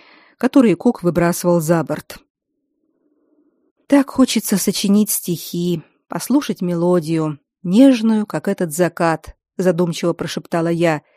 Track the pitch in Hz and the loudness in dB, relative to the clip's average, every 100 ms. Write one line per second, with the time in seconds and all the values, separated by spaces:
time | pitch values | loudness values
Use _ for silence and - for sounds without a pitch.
0 | - - _ - 247 - 240 170 240 - | -16 -20 _ -4 0 4 4 4 0 0
1 | 175 170 170 175 180 175 156 170 147 151 | -2 0 0 0 0 0 2 0 0 -6
2 | - - _ _ _ _ _ _ _ _ | -10 -20 _ _ _ _ _ _ _ _
3 | _ _ _ _ _ _ _ _ - 285 | _ _ _ _ _ _ _ _ 0 2
4 | 269 - 254 226 - 190 - 190 202 202 | 2 2 0 0 -2 -2 -2 -2 2 2
5 | 208 - - 170 - 175 175 170 - _ | 2 -2 -6 -8 -8 -6 -4 -4 -6 _
6 | - - - 277 - 190 180 175 175 180 | -12 -8 -2 -2 -2 -4 -4 0 2 2
7 | 151 165 156 147 _ _ 180 196 269 254 | 0 -2 -2 -6 _ _ 0 6 6 6
8 | 220 220 208 156 175 196 175 147 175 165 | 2 0 -2 -4 -4 -4 -4 -2 -2 0
9 | 170 160 - - _ - 185 170 175 165 | -2 -2 -6 -20 _ -4 0 0 0 -2
10 | - 170 180 - - 175 165 170 170 151 | -4 -4 -6 -8 -6 -4 -2 0 0 0
11 | - | -6